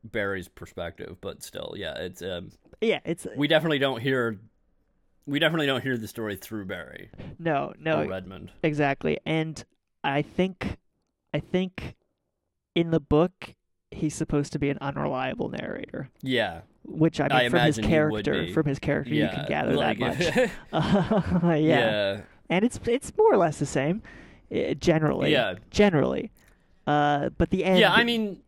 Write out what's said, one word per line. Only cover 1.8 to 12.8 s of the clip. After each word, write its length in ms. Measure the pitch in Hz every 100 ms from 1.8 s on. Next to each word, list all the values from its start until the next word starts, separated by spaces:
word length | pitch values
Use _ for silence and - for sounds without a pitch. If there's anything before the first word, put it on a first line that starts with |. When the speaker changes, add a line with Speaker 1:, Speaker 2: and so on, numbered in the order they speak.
| 90 67
Speaker 1:
it's, 220 | 90 90
um, 280 | 87 87 101 - _ -
Speaker 2:
Yeah, 200 | 185 165
it's 220 | - 170 - -
Speaker 1:
we 100 | 147
definitely 300 | 156 160 147
don't 220 | 139 120
hear, 380 | 135 131 117 107 113 _ _ _ _ _ _ _ -
we 120 | 143
definitely 280 | 156 165 143
don't 160 | 135
hear 140 | 127 123
the 120 | 107
story 280 | - 110 98
through 280 | - 110 95
Barry 440 | 92 71 - - - - -
Speaker 2:
No, 340 | 165 143 143 -
no. 240 | 156 156
Speaker 1:
or 40 | 147
Redmond. 440 | - 185 95 - -
Speaker 2:
Exactly. 560 | 160 147 143 139 160 151 -
And 360 | 160 160 151 - _ _ _
I 200 | 151 139
think, 560 | 143 - 185 185 - - _ _ _ _ _
I 60 | 147
think 540 | - 180 185 - - - _ _ _ _ _ _ _
in 160 | -